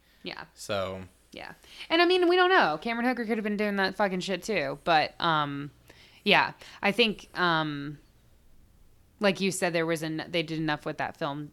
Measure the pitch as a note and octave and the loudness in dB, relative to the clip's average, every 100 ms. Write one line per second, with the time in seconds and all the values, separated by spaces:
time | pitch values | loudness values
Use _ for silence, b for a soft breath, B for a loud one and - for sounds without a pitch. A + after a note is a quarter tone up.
0 | b b F#2 - E2 - - G2+ F#2 F#2+ | b b -14 -14 -16 -14 -6 -4 -4 -6
1 | F#2 _ _ - - - B B B E4 | -12 _ _ -16 -16 -18 B B B 2
2 | F4 F#4 F4 F4+ F4+ F#4 F3+ D#3 A#3 A#3 | 4 4 4 4 4 4 4 0 -4 -2
3 | A#3+ A#3+ A3 A3 G#3+ G#3 G#3 G3+ F#3+ F#3+ | -2 -2 -2 -2 -2 -2 0 0 0 0
4 | G3+ F#3 E3+ F3+ - G3 C#3 C#3+ - D#3+ | 0 0 -4 -4 -2 -2 -2 -2 2 4
5 | C#3 - E3+ D#3 D3 C#3+ C#3+ - B B | 2 0 0 2 0 -4 -10 -14 B B
6 | B B G#3 E3 C3+ - B B G3+ G3 | B B 4 4 4 -4 B B 0 2
7 | A3+ F#3 - - F3 D#3+ D#3 C#3+ C#3+ C#3+ | 2 0 -8 -2 2 2 0 -6 -10 -12
8 | - _ _ _ - - - _ - - | -18 _ _ _ -20 -20 -20 _ -20 -20
9 | _ _ G3+ F#3 F#3+ - F3+ E3 D#3+ E3 | _ _ 0 2 0 0 0 0 0 0
10 | D#3+ D#3+ - E3+ D#3+ D#3+ D#3 D3+ D#3+ D3 | -2 -6 -2 -2 -2 -2 -2 -2 -4 -6
11 | C3+ - D#3 D3 D3 | -8 -6 -6 -6 -10